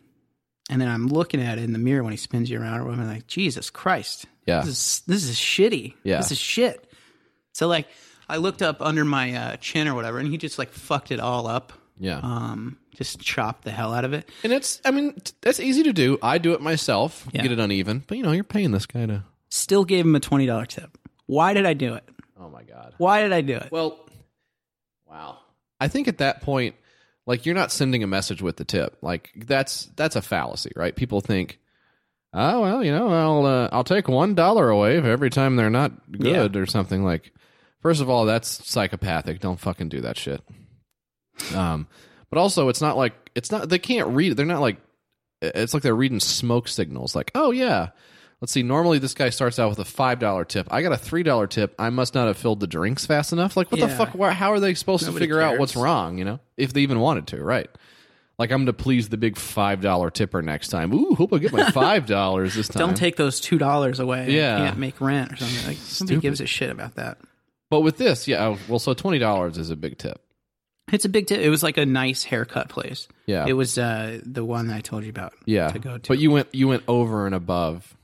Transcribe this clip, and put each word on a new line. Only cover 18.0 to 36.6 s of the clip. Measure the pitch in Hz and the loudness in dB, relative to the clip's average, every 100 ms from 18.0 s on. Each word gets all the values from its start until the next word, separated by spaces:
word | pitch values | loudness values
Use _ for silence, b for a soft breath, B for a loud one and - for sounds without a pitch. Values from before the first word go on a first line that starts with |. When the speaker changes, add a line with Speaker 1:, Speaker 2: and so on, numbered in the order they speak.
| - | -6
Speaker 2:
But, | 226 | -4
you | |
know, | 202 | 0
you're | 170 | 0
paying | 208 208 175 | 0 0 2
this | 101 - | 0 -2
guy | 123 113 | -4 -4
to | 101 98 _ _ | -4 -8 _ _
Speaker 1:
Still | - - 196 | -6 2 2
gave | 180 185 165 | 4 4 4
him | 147 | 4
a | |
twenty | - 139 131 | 2 2 2
dollar | 113 120 | 0 -6
tip. | - - _ - _ - | -12 -16 _ -20 _ -2
Why | 139 175 | 2 4
did | 202 190 | 4 2
I | |
do | 143 127 113 | 2 -2 -6
it? | - - - - | -12 -20 -20 -20
Speaker 2:
Oh, | 85 | -20
my | 64 | -20
God. | 57 58 60 - | -20 -20 -18 0
Speaker 1:
Why | 175 208 | 4 4
did | 208 | 4
I | 175 | 2
do | 139 117 | 0 -4
it? | - | -4
Speaker 2:
Well, | 160 160 - - - _ _ _ _ _ _ _ _ _ | -4 -4 -6 -16 -20 _ _ _ _ _ _ _ _ _
wow. | 78 73 - _ _ _ - | -16 -16 -18 _ _ _ -4
I | 143 | -2
think | 277 269 | -2 -2
at | 175 | -2
that | 139 - | -2 -2
point, | - 135 120 - b b b b - | -4 -2 -2 -6 b b b b -4
like, | 123 156 | -2 0
you're | 180 | 0
not | - | -2
sending | - 135 123 | 0 0 0
a | 98 | 0
message | 95 95 92 | -2 -2 -4
with | 90 - | -6 -6
the | 73 | -4
tip. | 95 55 - | -2 -2 -6
Like, | 76 87 - - | -6 -6 -8 -12
that's, | 117 135 131 - - - | -2 -2 -2 -8 -10 -4
that's | 156 117 | -2 -2
a | |
fallacy, | - 92 62 - - - | -2 -2 -2 -6 -10 -4
right? | 85 - | -4 -2
People | 127 101 | -4 -2
think, | - 98 90 - _ _ _ _ _ _ _ | 0 -2 -2 -10 _ _ _ _ _ _ _
"Oh, | 85 139 240 | -2 0 2
well, | 196 247 | 0 0
you | 180 | 0
know, | 151 233 | 0 2
I'll, | 165 156 151 139 | 2 4 4 4
uh, | 127 117 | 2 2
I'll | 120 | 0
take | 123 196 180 | 2 0 2
one | 127 185 180 | 2 4 4
dollar | 175 220 127 | 4 6 6
away | 104 104 165 | 6 6 4
if | 127 | 4
every | 120 135 | 2 2
time | 139 135 123 | 2 4 4
they're | 107 | 4
not | 120 147 - - | 4 0 -2 -12
good," | 101 113 175 104 | -2 2 4 2
Speaker 1:
Yeah. | 98 | 0